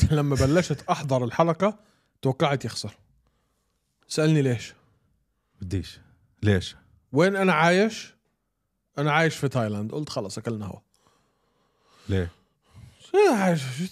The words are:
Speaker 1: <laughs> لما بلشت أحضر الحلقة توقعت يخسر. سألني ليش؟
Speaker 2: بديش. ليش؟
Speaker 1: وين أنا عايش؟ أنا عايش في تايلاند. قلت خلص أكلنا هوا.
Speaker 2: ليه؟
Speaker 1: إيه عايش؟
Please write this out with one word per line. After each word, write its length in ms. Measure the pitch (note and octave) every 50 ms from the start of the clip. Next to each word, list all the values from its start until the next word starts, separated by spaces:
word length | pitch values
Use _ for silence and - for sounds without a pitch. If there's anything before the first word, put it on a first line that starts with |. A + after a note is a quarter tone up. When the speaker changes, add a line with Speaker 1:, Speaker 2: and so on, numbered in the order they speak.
Speaker 1:
<laughs> 80 | - -
لما 240 | D#3 D3+ C#3+ C#3+ C#3
بلشت 500 | B2 C3+ C3+ D3+ F3+ E3+ - D3+ - - -
أحضر 340 | F3 E3 D3 C#3 C3+ B2+ B2
الحلقة 540 | A#2 - - E3+ E3+ E3 - F#3+ G#3 G#3+ - _ _ _ _ _ _ _ _
توقعت 420 | - C3+ - - E3 C#3+ C#3 B2+ -
يخسر. 320 | A2+ - - - G2+ - _ _ _ _ _ _ _ _ _ _ _ _ _ _ _ _ _ _ _ _ _ _ -
سألني 340 | - - D#3 D#3 D#3 D3+
ليش؟ 320 | C#3 C3 A#2+ G#2+ - - - _ _ _ _ _ _ _ _ _ _ _ _ _ _ _ _ -
Speaker 2:
بديش. 400 | G2+ F2+ F2+ F#2 D#2+ - - - - _ _ _ _ _ _ _
ليش؟ 340 | - G#2 G2+ F2+ - - - - _ _ _ _ _ _
Speaker 1:
وين 240 | - C#3 E3+ F#3+ G3+
أنا 160 | F#3+ G3 F#3+
عايش؟ 600 | E3 D3+ D#3+ E3+ F3+ F#3 G#3 A3+ A3 - - - - _ _ _ _ _ _ _ _ _ _ _ _ _ _ _ - -
أنا 140 | C#3+ D3+
عايش 240 | D3 D#3 E3 D#3+ -
في 120 | - - C3+
تايلاند. 440 | A2+ B2+ A2+ G#2+ G#2 G2+ G#2+ A2
قلت 160 | - D3 D3+ -
خلص 300 | - C3+ G#2+ F#2 - A2+
أكلنا 280 | G#2+ A#2+ A2+ G#2+ G#2
هوا. 140 | F#2+ - - _ _ _ _ _ _ _ _ _ _ _ _ _ _ _ _ _ _ _ _ _ _ _ _ - -
Speaker 2:
ليه؟ 220 | G2 F#2+ F2 E2+ - _ _ _ _ _ _ _ _ - - - - _ - - -
Speaker 1:
إيه 200 | F#4+ G#4 F#4 C4+
عايش؟ 260 | G3+ F#3+ F#3 E3+ D#3 C3 C3 B2 C3 F3+ F#3